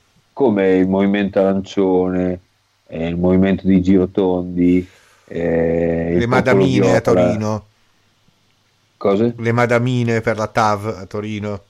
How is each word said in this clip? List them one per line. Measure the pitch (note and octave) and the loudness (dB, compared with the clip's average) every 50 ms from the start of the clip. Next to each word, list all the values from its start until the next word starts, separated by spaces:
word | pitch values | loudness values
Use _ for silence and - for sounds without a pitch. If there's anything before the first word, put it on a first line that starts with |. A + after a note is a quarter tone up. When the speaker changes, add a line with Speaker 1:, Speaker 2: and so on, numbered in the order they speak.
| _ _ _ _ _ _ - | _ _ _ _ _ _ -4
Speaker 1:
come | - C#3+ A#2+ G#2 G2+ G2 F#2+ F#2 | -2 0 2 2 2 2 2 4
il | F#2 F#2 | 2 2
movimento | F#2+ F#2+ G2 G2 G2 G2+ G2+ G2+ F#2+ G2 G2+ | 2 2 0 0 0 0 0 -2 -2 0 0
arancione, | F#2+ G2 G2 G2 G2 - - G2+ G2 F#2 F#2 F2+ F#2 F#2 F#2 F2+ F#2 F2+ F2+ F2+ - _ _ _ _ _ _ _ _ | 2 2 0 -2 -4 -6 -2 -2 0 2 2 2 0 0 -2 -2 -2 -2 -4 -6 -10 _ _ _ _ _ _ _ _
eh, | - E2 E2 E2 | -12 -8 -6 -6
il | E2+ E2+ | -4 -4
movimento | F2 F2+ F2+ F#2 F#2 F#2+ G2 F#2+ F2+ - | -2 0 2 2 2 2 2 0 0 0
dei | F#2 F#2+ F2+ | 2 2 2
girotondi, | F2 F#2+ G2 F#2+ F#2 F#2 - G#2 F#2+ F#2 F#2 F2+ F2+ F2+ F2 F2 F2 F2+ F2+ F#2 F#2 - - _ _ _ _ _ _ | 4 4 4 2 2 0 0 0 0 0 0 -2 -4 -4 -2 0 2 2 2 2 0 -4 -10 _ _ _ _ _ _
eh, | - - E2+ E2+ E2 E2 E2 E2 E2 E2 E2+ E2+ E2+ E2 - E2 E2 | -14 -8 -6 -4 -2 0 0 0 0 0 0 0 -2 -2 -2 -2 -2
il | E2+ | -2
Speaker 2:
Le | A#2 A#2 | 0 0
Speaker 1:
popolo | |
Speaker 2:
madamine | A#2 B2+ B2+ A#2+ B2+ B2+ C3 - - B2+ - F#2+ - A#2+ | 0 0 0 2 2 2 2 2 2 2 2 2 2 2
a | A2+ | 2
Speaker 1:
viola. | |
Speaker 2:
Torino. | - B2 A#2 A2 G#2+ G#2 A2 G#2+ G#2+ G#2+ G#2+ G#2 - _ _ _ _ _ _ _ _ _ _ _ _ _ _ _ _ _ _ _ _ _ _ _ _ _ _ | 2 2 2 2 2 2 0 -2 -2 -4 -4 -6 -8 _ _ _ _ _ _ _ _ _ _ _ _ _ _ _ _ _ _ _ _ _ _ _ _ _ _
Speaker 1:
Cose? | - - G2+ G2 G2+ A#2 A#2+ A#2 | -4 -2 0 0 2 0 0 -2
Speaker 2:
Le | A#2 A2+ A#2 | -2 -4 -2
madamine | A#2 A#2+ A#2+ A2+ A#2+ A#2+ A#2+ B2+ B2+ B2 A#2+ A#2 A2+ A2+ | 0 0 2 2 2 0 0 0 0 0 0 0 -2 -2
per | - A#2+ G#2+ | -2 -2 -2
la | G#2+ G#2+ | -2 -4
tav | G#2 - B2 A2 G#2+ G#2 G2 G#2 | -4 0 0 2 2 0 -2 -4
a | A2 G2 F#2 F#2+ | -8 -8 -10 -12
Torino. | - - G#2+ G#2 A2 G#2+ G#2 G#2 G#2 G2+ G2 - | -12 -10 -8 -8 -8 -8 -8 -6 -8 -8 -10 -12